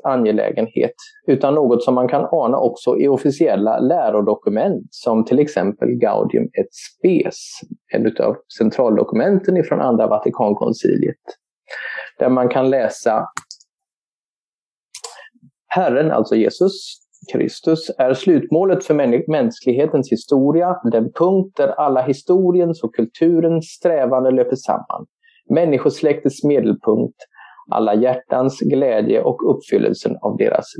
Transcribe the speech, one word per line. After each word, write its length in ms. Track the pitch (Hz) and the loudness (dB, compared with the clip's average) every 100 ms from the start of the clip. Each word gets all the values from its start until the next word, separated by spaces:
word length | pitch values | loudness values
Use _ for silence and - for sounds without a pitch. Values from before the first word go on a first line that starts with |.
angelägenhet, 920 | - 127 110 107 104 - 110 127 117 - - _ - | -2 0 2 0 -2 -2 -4 -2 -2 -4 -20 _ -2
utan 280 | 139 139 151 | 0 2 2
något 280 | 131 120 | 2 2
som 120 | 127 127 | 2 0
man 120 | 123 | 0
kan 200 | 143 - | -2 0
ana 260 | 165 117 131 | 0 0 0
också 400 | 123 - 123 123 | 0 -2 -2 0
i 100 | 139 | 2
officiella 720 | 135 147 139 113 98 107 - | 2 0 0 0 2 0 0
lärodokument, 1080 | 127 175 117 107 104 104 104 107 190 147 - | 0 0 0 0 0 -2 -2 -2 -2 -4 -8
som 360 | - 123 113 110 | -8 -2 0 2
till 140 | 127 | 2
exempel 500 | - - 95 - - | 2 0 -2 -2 -4
Gaudium 540 | 60 101 104 - 57 | 0 0 0 -2 -2
et 300 | - - - | -2 -4 -6
Spes, 640 | - - _ 185 170 - - - - - - _ | -8 -20 _ 2 2 0 -6 -18 -20 -20 -20 _
en 120 | - 110 | -2 -2
utav 300 | - 113 - _ - | 0 -2 -4 _ -2
centraldokumenten 1000 | 110 - 120 107 110 110 170 190 190 180 | 0 2 2 2 0 0 2 2 2 0
ifrån 240 | - - | 0 -2
Andra 260 | 135 113 113 | 0 2 2
Vatikankonciliet, 1080 | 107 - - 107 101 117 - - - - - - - _ _ _ - - - - - | 0 -2 -2 -2 0 -2 0 0 0 -2 -6 -16 -20 _ _ _ -14 -12 -14 -14 -4
där 100 | 127 | 0
man 200 | 127 123 | 2 0
kan 200 | 131 131 | 0 0
läsa: 560 | 135 110 - 120 110 - - - - _ _ _ _ _ _ _ _ _ _ _ _ _ - - - - _ - _ _ | 0 -2 -2 0 0 -2 -12 -18 -20 _ _ _ _ _ _ _ _ _ _ _ _ _ -20 -20 -20 -20 _ -20 _ _
"Herren", 440 | 180 165 127 156 | -2 0 0 0
alltså 240 | 113 110 113 | 0 0 2
Jesus 640 | 101 - 190 190 - - _ _ - | 0 0 -2 -2 -14 -20 _ _ -8
Kristus, 560 | 127 - - 170 160 - - | -4 -4 -4 -2 -2 -4 -2
är 160 | 131 | -2
slutmålet 720 | 135 190 147 - 156 190 175 - | 0 2 2 2 0 2 0 0
för 80 | |
männi-, 300 | 147 127 120 151 | 0 2 0 0
mänsklighetens 840 | 151 117 - 131 123 156 151 120 | 0 -2 -2 -2 0 0 -2 -2
historia, 640 | 110 - 139 143 165 175 180 117 | -4 0 2 2 2 0 -2 0
den 200 | 113 117 | 0 -2
punkt 460 | - 175 190 190 - | 0 2 2 0 -2
där 100 | 139 | -2
alla 340 | - 147 131 | 0 0 0
historiens 840 | 131 139 - 185 185 180 170 160 | 0 -2 0 2 4 4 2 -2
och 120 | 113 - | -4 -4
kulturens 720 | 113 - 165 165 165 165 160 | -4 0 2 4 2 0 -4
strävanden 680 | - 175 156 127 131 131 131 | -4 0 2 2 2 2 2
löper 200 | 123 131 | 2 -2
samman, 500 | - - - - - _ _ _ - | -2 -4 -4 -12 -12 _ _ _ -2
människosläktets 960 | 147 170 131 147 - 151 147 135 - | 2 2 2 0 0 0 0 -2 -2
medelpunkt, 720 | 147 139 110 - - 113 120 - - - - - - | 0 2 2 0 0 0 -2 -8 -20 -20 -20 -20 -6
alla 240 | - 110 107 | -2 0 2
hjärtans 640 | 127 127 - 127 131 - | 2 0 -2 -2 -2 -2
glädje 600 | 143 139 135 110 110 113 | -2 2 2 0 0 0
och 340 | - 120 131 135 | 0 0 0 -2
uppfyllelsen 600 | - - 104 - - - | 0 0 0 -2 -4 -4
av 160 | 107 110 | -6 0
deras 280 | 107 - - | 0 0 -4